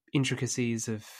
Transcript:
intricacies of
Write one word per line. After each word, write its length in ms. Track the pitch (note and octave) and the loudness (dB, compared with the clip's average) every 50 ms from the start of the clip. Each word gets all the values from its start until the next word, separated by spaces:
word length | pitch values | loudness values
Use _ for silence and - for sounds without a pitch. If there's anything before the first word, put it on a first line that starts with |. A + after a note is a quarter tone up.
| _ _ - | _ _ 2
intricacies 760 | C#3 C3 C3 B2+ A#2 B2+ A#2 - C3 B2 A#2 A#2 A2+ - | 2 4 4 2 0 0 0 0 0 2 2 0 0 -2
of 200 | A#2+ A2 G#2+ - - - | -4 -4 -6 -6 -12 -18